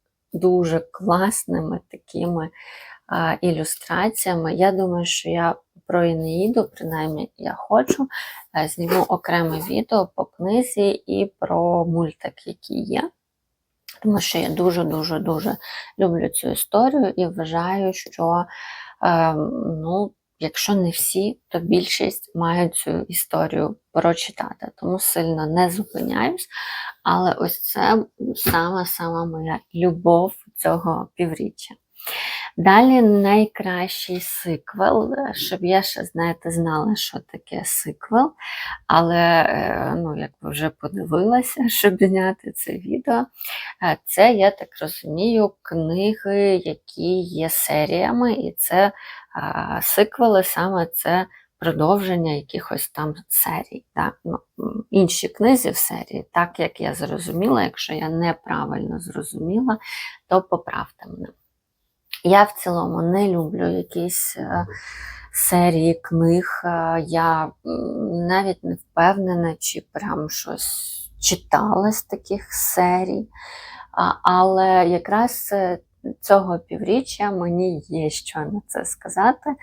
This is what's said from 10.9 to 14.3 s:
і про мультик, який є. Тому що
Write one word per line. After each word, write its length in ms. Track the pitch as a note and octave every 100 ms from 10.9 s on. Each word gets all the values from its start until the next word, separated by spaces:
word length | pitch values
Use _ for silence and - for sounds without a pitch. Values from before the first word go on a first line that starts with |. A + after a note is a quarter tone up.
і 420 | - - G3 G3+ -
про 460 | F3+ E3+ F3 F3
мультик, 640 | E3+ E3 D#3+ - - - -
який 380 | - - -
є. 260 | - - F4 _ _ _ _ _ _ _ - -
Тому 180 | G#3+ G3+
що 180 | -